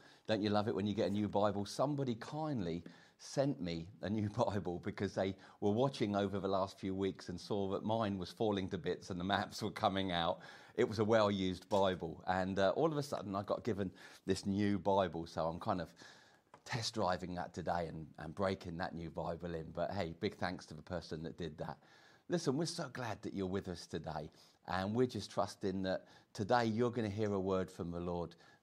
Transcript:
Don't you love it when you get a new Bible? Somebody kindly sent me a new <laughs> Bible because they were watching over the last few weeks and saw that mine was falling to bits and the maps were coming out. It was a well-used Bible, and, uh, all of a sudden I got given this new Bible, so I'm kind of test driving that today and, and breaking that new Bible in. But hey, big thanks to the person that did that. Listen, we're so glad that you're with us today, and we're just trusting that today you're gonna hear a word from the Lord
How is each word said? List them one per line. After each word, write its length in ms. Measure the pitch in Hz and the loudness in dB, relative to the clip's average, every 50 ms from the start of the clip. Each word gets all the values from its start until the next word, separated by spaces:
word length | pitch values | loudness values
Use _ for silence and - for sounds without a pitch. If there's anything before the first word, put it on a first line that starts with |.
| - - - - - | -20 -20 -20 -14 -2
Don't 160 | - 110 101 | 0 0 2
you 80 | 104 104 | 4 4
love 200 | 104 104 101 113 | 4 4 4 4
it 60 | - | 2
when 120 | 95 104 | 2 2
you 60 | 107 95 | 0 2
get 140 | 110 95 | 2 2
a 40 | 92 | 2
new 160 | 101 104 104 | 2 2 0
Bible? 380 | 95 - 101 104 104 98 101 101 | 2 4 4 4 4 4 2 -2
Somebody 500 | - - - 131 147 147 139 139 123 113 | -4 0 0 0 0 2 0 0 -2 -2
kindly 680 | 113 - - 147 151 156 156 143 113 87 85 82 87 - - - - - - _ | -4 -6 -8 -6 -4 -4 -2 -2 0 0 0 -2 -2 -4 -8 -20 -20 -20 -20 _
sent 440 | _ - - - 147 135 143 131 - | _ -16 -4 0 2 2 2 2 0
me 260 | 90 85 85 82 85 95 - - | -2 -2 -2 -4 -4 -8 -10 -6
a 80 | - 92 | -2 0
new 200 | 107 110 104 104 | 0 2 0 0
<laughs> 80 | - | 2
Bible 440 | 120 117 101 98 101 85 90 85 87 - | 2 2 2 2 0 -2 -2 -4 -2 -4
because 280 | 107 92 - 104 95 - | -6 -4 -2 -2 -2 0
they 220 | 107 95 98 95 - - - - - | 0 0 0 -2 -6 -12 -20 -8 0
were 120 | 107 104 | 2 2
watching 440 | 104 117 135 139 139 - 117 101 101 | 4 4 2 2 2 0 0 2 2
over 240 | 98 101 98 101 98 | 2 2 2 0 -2
the 80 | 87 | 0
last 320 | 98 98 95 95 95 - - | 0 2 2 0 0 -4 -6
few 160 | 98 95 95 | -4 -4 0
weeks 320 | 98 98 95 87 - - | 0 0 0 0 -4 -8
and 120 | - 90 87 | -8 -8 -8
saw 300 | - - 113 101 98 95 | -4 -4 -2 0 0 0
that 120 | 95 - - | -2 -2 0
mine 340 | 104 113 113 113 101 101 | 0 0 0 0 0 -2
was 140 | 92 87 - | -4 -4 -6
falling 380 | - - 117 107 101 95 95 95 | -2 0 0 2 2 0 0 -2
to 80 | 101 | -4
bits 320 | 87 80 90 85 - - - | -4 -2 -2 -4 -4 -4 -8
and 100 | 95 87 | -6 -4
the 60 | 87 | 0
maps 360 | 98 101 98 95 - - - | 0 2 0 0 -2 -6 -6
were 80 | 113 95 | -6 -4
coming 440 | 80 - 110 101 92 98 95 92 87 | -2 2 2 2 2 2 0 2 2
out. 260 | 85 82 85 - - - - - - - - - | 2 2 2 0 -2 -4 -18 -18 -18 -20 -8 2
It 120 | - 123 | 2 2
was 120 | 123 107 110 | 2 4 2
a 40 | 107 | 4
well-used 640 | 104 113 110 104 101 104 98 92 92 90 82 - | 6 8 8 8 6 4 2 0 0 -2 -4 -2
Bible, 560 | - 104 98 98 95 92 80 85 80 73 - - | 2 4 6 6 6 4 2 -4 -6 -8 -6 -2
and, 320 | - 92 92 92 95 95 | 0 0 2 2 0 2
uh, 120 | 95 95 95 - | 4 4 4 4
all 120 | - 151 165 | 4 2 2
of 80 | 151 | 2
a 60 | 147 139 | 0 -2
sudden 320 | - - - 98 104 95 | -2 -4 -4 -4 -2 -2
I 80 | 101 104 | -2 0
got 220 | - - - - | 0 -2 0 0
given 260 | 117 98 95 101 87 - - - - - - - | -2 0 0 0 -2 -4 -8 -20 -20 -20 -10 0
this 200 | 95 95 - - | 0 0 0 2
new 340 | 101 98 101 104 101 101 92 | 0 2 4 4 4 2 2
Bible, 480 | 80 101 95 101 95 87 78 82 82 | 4 4 6 6 4 4 0 -6 -8
so 180 | 82 - 85 80 | -6 -2 0 0
I'm 120 | 82 85 87 | 0 -2 -2
kind 220 | - 113 98 87 | -2 -2 0 0
of 120 | 82 - - - - - - - - - - - _ _ - - - | -2 -6 -10 -20 -20 -20 -20 -20 -20 -20 -20 -20 _ _ -20 -20 -10
test 300 | - - 117 110 - - | -6 -4 -4 -4 -2 0
driving 420 | 110 95 90 92 85 92 87 90 | 2 2 2 2 0 -2 -6 -4
that 180 | 87 - - - | -6 -6 -6 -6
today 340 | 95 82 90 85 87 85 | -6 -2 0 0 0 0
and, 200 | 78 78 80 76 69 - - | -2 -6 -8 -10 -12 -12 -12
and 140 | 78 80 - | -12 -10 -4
breaking 440 | 98 98 95 98 - - 90 82 | 0 0 0 0 -2 -4 -8 -4
that 180 | 82 92 - - | -4 -4 -4 -4
new 140 | 82 85 80 | -6 -8 -6
Bible 460 | - 85 78 85 85 82 87 87 85 | -6 -4 -4 -4 -4 -4 -6 -6 -6
in. 160 | 80 78 80 80 | -6 -6 -6 -4
But 160 | 85 85 - | -4 -2 -2
hey, 240 | 95 101 87 82 82 - | -2 -2 -4 -4 -4 -4
big 160 | 107 98 - | -4 -4 -2
thanks 280 | - 98 90 92 - - | -2 -4 -4 -4 -6 -10
to 60 | - 82 | -14 -14
the 80 | 76 | -16
person 400 | - - 92 85 - - 85 78 80 | -10 -6 -6 -6 -6 -6 -8 -6 -6
that 140 | 80 - | -8 -6
did 200 | - 87 78 78 | -6 -8 -8 -6
that. 200 | 85 82 - - - - - - - - - - - _ - | -8 -8 -8 -8 -12 -14 -20 -20 -20 -20 -20 -20 -20 _ -4
Listen, 260 | 175 170 - 147 127 | -4 0 0 0 0
we're 100 | 151 170 | 0 0
so 220 | - - 170 156 131 - | -2 -4 -6 -6 -6 -6
glad 280 | 135 123 113 101 - - | -6 -6 -6 -6 -6 -6
that 100 | - - | -6 -4
you're 120 | 98 95 | -2 -2
with 220 | 92 95 98 90 | 0 0 -2 -2
us 180 | 92 87 - - | -4 -8 -8 -8
today, 460 | - - 85 78 80 78 78 78 80 - - - - _ _ - | -8 -8 -6 -6 -4 -6 -6 -8 -8 -12 -18 -20 -20 _ _ -6
and 280 | - 90 92 95 104 110 | -4 -2 0 0 0 4
we're 120 | 123 127 | 4 2
just 240 | 123 - 104 92 - | 2 2 -6 -8 -4
trusting 520 | - - 98 98 - - - 95 90 98 95 | 0 0 0 0 -2 -2 -2 0 0 2 0
that 220 | 92 90 - - - - - - _ - | 0 0 -2 -4 -10 -20 -20 -20 _ -4
today 300 | - 101 90 123 120 117 | -4 2 4 4 4 4
you're 280 | 113 104 113 123 120 | 4 2 2 2 2
gonna 180 | 117 123 113 104 | 2 0 -2 -2
hear 240 | 95 107 107 104 101 | 0 0 0 2 2
a 60 | 95 | 2
word 300 | 92 98 95 95 92 - | 2 2 2 2 2 -2
from 220 | - - 90 85 | -4 -6 -6 -4
the 80 | 85 87 | -4 -2
Lord 360 | 87 87 87 87 85 80 - _ - - - _ | -2 -2 -2 -2 -4 -6 -10 _ -20 -20 -20 _